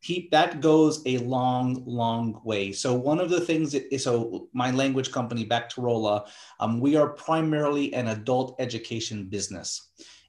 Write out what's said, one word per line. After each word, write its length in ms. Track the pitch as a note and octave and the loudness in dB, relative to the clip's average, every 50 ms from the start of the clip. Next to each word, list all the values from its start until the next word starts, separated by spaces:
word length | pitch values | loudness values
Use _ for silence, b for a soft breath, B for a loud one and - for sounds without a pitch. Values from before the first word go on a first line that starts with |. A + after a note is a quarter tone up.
keep, 300 | - - E3+ F3+ E3+ - | -8 -6 -6 -6 -2 2
that 300 | - D3+ D#3+ F3 - D3+ | 4 4 4 4 0 2
goes 420 | C3+ D#3+ E3 D#3+ D#3 D#3 D3 D#3 - | 4 6 6 8 6 6 4 0 -2
a 140 | C3 B2+ B2 | -2 -2 0
long, 640 | A#2 B2 C3 B2+ B2+ B2+ B2+ B2+ B2+ B2+ B2+ B2+ B2+ | 0 0 0 2 2 2 2 2 0 0 -2 -2 -4
long 560 | B2 B2 A#2+ A#2 A#2 A2+ A#2 A#2 A2+ G#2 - - | -6 -4 -2 0 0 0 0 -2 -2 -4 -4 -4
way. 280 | A2+ G#2+ G#2 G2 G2 | -2 0 0 0 -2
So 200 | G2 - - C3 B2 | -4 -4 0 0 0
one 240 | B2 B2+ C#3+ D3+ E3 | 2 2 2 2 2
of 100 | F3+ E3 | 2 2
the 100 | F3+ F3 | 0 0
things 320 | E3+ E3+ E3 D#3+ D#3+ C#3+ C3+ | 2 0 0 0 0 0 -2
that, 280 | C#3 - - C#3 C3 | -2 -2 -2 -4 -2
so 480 | - C3+ A#2+ A#2 A2+ A2+ F#2 F#2 - - | 0 0 0 0 0 -2 -4 -8 -10 -6
my 200 | - B2 B2 B2+ | -4 -2 0 2
language 400 | B2+ C3 C3+ C#3 C3+ C3 C3 C3 | 2 2 2 2 2 0 -2 -2
company, 340 | - C#3 A#2+ A2+ A#2+ A#2 A2 | -2 -4 -4 -2 -4 -4 -2
Back 240 | A2 A#2 A#2+ A#2 - | 0 0 -2 -2 -4
to 120 | - - | -8 -4
Rolla, 440 | B2 A#2+ A#2+ A2 A2 G#2+ G#2 G#2 G#2 B B B B B B B | -2 0 0 2 2 2 2 0 -2 B B B B B B B
um, 200 | G#2+ A2 A2+ A#2+ | -2 -2 0 2
we 160 | B2 C#3+ D3+ | 2 4 4
are 140 | D3+ D3 C#3+ | 4 4 2
primarily 840 | - - - - D#3+ D#3+ D#3+ D#3 D3+ D3+ D3+ C#3+ D3 D3 C#3+ - - | 0 -4 -4 -2 0 0 2 2 0 2 2 0 0 0 0 -2 -2
an 140 | B2+ A#2+ A#2 | -2 -2 -2
adult 480 | A2 G#2+ G#2+ - B2+ B2+ B2+ B2+ - - | -4 -4 -2 0 0 0 0 -2 -4 -6
education 680 | C3 A2 - A2+ - - A#2+ A2+ A2 - A2 G#2 G2 | -6 -4 -4 -8 -8 -8 -8 -6 -6 -6 -8 -8 -8
business. 680 | F#2+ G2 G2+ F#2 - G2 F2 E2+ - - - - _ _ B B B B B B | -6 -6 -6 -6 -6 -8 -10 -10 -8 -10 -10 -12 _ _ B B B B B B